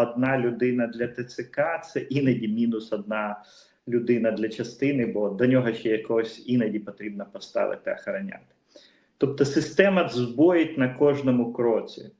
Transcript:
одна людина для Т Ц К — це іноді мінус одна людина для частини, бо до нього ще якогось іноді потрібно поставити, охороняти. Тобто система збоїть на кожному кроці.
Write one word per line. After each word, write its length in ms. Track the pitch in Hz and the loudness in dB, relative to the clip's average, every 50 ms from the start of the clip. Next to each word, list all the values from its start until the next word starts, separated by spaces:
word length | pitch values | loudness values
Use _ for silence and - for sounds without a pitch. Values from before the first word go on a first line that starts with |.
одна 380 | 120 120 - 123 127 131 135 127 | 0 0 0 0 0 2 2 2
людина 480 | 120 120 117 113 127 127 123 123 120 | 0 0 0 0 0 0 2 0 -2
для 200 | 113 113 117 120 | -2 -2 -4 -6
Т 180 | 117 - 123 120 | -6 -6 -8 -12
Ц 200 | - - - 123 | -10 -10 -12 -12
К — 340 | - - 143 147 165 170 160 - - | -6 -4 -2 -2 -2 -2 -6 -8 -8
це 80 | - 139 | -6 -6
іноді 480 | - - 131 143 135 131 113 107 113 107 | -4 -2 -2 2 2 2 2 2 0 -2
мінус 440 | 107 117 117 117 113 110 110 - | 0 0 0 0 0 -2 -4 -4
одна 500 | 110 104 101 104 107 107 104 104 104 - - - - - - _ _ _ _ 120 | -6 -6 -4 -2 -2 -2 -2 -4 -6 -8 -14 -20 -20 -20 -20 _ _ _ _ -2
людина 420 | 120 120 117 117 120 113 113 113 | -2 0 2 2 2 2 2 0
для 180 | 104 104 110 110 | 0 0 -2 -4
частини, 580 | - - 113 - - - 139 143 139 127 113 | -4 -6 -8 -8 -6 -2 -2 0 0 0 0
бо 220 | 101 98 104 104 98 | -2 -2 -2 -2 -2
до 180 | 98 101 127 | 0 0 2
нього 260 | 127 131 127 120 117 | 4 4 4 4 2
ще 160 | 110 - - 113 | -2 -2 -2 0
якогось 540 | 110 107 - - 117 113 113 113 - - - | 0 0 0 0 0 0 0 -2 -6 -10 -4
іноді 320 | 123 127 123 110 104 101 104 | 0 0 2 2 0 -2 -4
потрібно 480 | - 101 - - 104 104 101 101 98 - | -6 -10 -12 -12 -12 -10 -10 -10 -12 -12
поставити, 640 | - 101 - - - 107 101 98 - - - 95 95 - | -14 -18 -12 -6 -2 -2 0 0 -2 -4 -6 -6 -6 -6
охороняти. 440 | - 104 98 98 98 95 - - - _ _ _ _ _ - - - _ _ _ _ _ _ - | -6 -6 -6 -6 -6 -8 -10 -14 -18 _ _ _ _ _ -20 -20 -20 _ _ _ _ _ _ -2
Тобто 260 | - 131 - - 139 | 0 0 2 2 2
система 640 | - - 165 - - - - 190 196 190 180 170 120 | 2 2 0 0 2 4 4 4 6 6 4 2 0
збоїть 720 | 120 123 123 117 117 127 156 180 180 165 151 156 - 135 | 0 -2 -2 0 2 4 4 6 6 4 2 0 0 -2
на 100 | 127 127 | -2 -2
кожному 640 | - - 147 143 135 139 131 131 123 120 113 117 | 0 2 4 4 4 2 2 2 2 2 2 0
кроці. 580 | - - 120 117 110 101 - - - - - 104 - | -2 0 0 2 2 0 -2 -6 -12 -16 -18 -18 -20